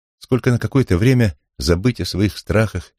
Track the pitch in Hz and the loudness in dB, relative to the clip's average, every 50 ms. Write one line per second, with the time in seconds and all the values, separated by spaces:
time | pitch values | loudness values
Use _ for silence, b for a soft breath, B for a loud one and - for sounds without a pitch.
0 | _ _ _ _ - - 131 123 - 131 120 113 - 104 - 135 - - 92 85 | _ _ _ _ -6 -4 -2 0 0 0 0 0 -2 -2 0 0 0 2 0 2
1 | 110 131 131 123 117 98 80 _ _ _ _ - - 78 85 85 104 127 120 - | 2 4 4 4 2 0 -2 _ _ _ _ -4 -2 0 0 0 0 -2 -2 -2
2 | 87 - - 90 104 98 - - - - 82 107 110 104 - 90 - - _ | -6 -6 -2 -2 -2 -2 -2 -6 -6 -2 0 0 0 0 -4 -8 -12 -12 _